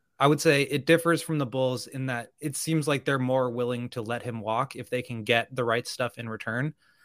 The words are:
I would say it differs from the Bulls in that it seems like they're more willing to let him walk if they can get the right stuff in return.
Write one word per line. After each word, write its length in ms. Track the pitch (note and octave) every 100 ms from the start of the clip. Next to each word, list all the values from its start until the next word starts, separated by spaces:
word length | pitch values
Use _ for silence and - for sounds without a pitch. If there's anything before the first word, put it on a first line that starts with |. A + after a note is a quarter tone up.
| _ -
I 80 | C#3
would 140 | D3+
say 220 | E3 C#3+
it 240 | C#3 C#3+ C#3+
differs 360 | E3 E3+ E3
from 160 | - D#3
the 80 | B2+
Bulls 400 | C3 C3 B2+ -
in 200 | C3+ C3
that 260 | A#2+ A#2 _
it 160 | D3+ -
seems 300 | - D#3+ D3
like 180 | C#3+
they're 140 | D3 C#3
more 320 | B2+ C3 B2+
willing 380 | A#2 A#2+ B2 A#2+
to 120 | B2
let 200 | G#2+ A#2+
him 180 | A#2+ A2+
walk 360 | G#2 A2+ C3+ A#2+
if 140 | A#2+
they 120 | B2
can 220 | B2 A#2
get 300 | G#2+ A#2 A#2
the 100 | C3
right 220 | A#2 A#2 -
stuff 320 | - A#2+ -
in 100 | A#2
return. 460 | A2 - A#2 D3 - _ _